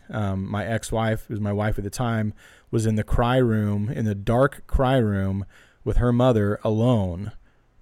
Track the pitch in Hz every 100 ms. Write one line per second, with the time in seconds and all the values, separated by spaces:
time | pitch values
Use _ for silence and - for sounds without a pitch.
0 | - 110 101 95 95 101 98 113 - 113
1 | 113 110 - 104 104 104 110 - 101 -
2 | 120 113 107 - - - - 120 110 107
3 | 104 - 120 127 123 110 104 101 104 143
4 | 110 101 101 120 139 - - - 127 135
5 | 107 101 95 98 101 - - _ - 104
6 | 120 120 127 110 101 107 117 110 120 117
7 | 95 87 104 - _ _ _ _